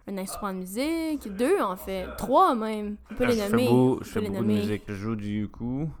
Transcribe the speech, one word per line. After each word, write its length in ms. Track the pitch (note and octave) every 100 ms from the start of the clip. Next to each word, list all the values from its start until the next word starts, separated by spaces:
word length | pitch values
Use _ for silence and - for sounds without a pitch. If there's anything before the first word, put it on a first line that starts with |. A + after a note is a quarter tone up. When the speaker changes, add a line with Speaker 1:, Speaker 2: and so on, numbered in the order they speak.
| -
Speaker 1:
un 100 | G3
instrument 360 | G3 - G3+
de 60 | F#3+
musique, 680 | F#3 G#3 D4 E4 D#4+ D4 G#3+ G3
deux, 240 | B3+ G4
en 140 | G#3 F#3
fait, 300 | - F#3+ F#3 -
trois 380 | G3 D4 F#4 A#3+
même, 400 | A3 G#3+ G#3 G#3 -
on 40 | G#3+
peut 100 | B3
Speaker 2:
Euh, 20 |
Speaker 1:
les 60 |
Speaker 2:
je 80 | A3+
fais 80 | G#3
Speaker 1:
nommer, 180 | A3 -
Speaker 2:
beau-, 300 | B2+ B2+ -
Speaker 1:
on 40 |
Speaker 2:
je 60 | -
fais 40 |
Speaker 1:
peut 60 | A2
les 80 | G#2
Speaker 2:
beaucoup 140 | F#2+
de 40 | G#2+
Speaker 1:
nommer. 120 | G#2
Speaker 2:
musique, 220 | G#2 G#2 -
je 60 |
joue 240 | G2 G#2+ A2
du 260 | G#2 G#2
uku 460 | G#2 - A#2 C3 D#3 -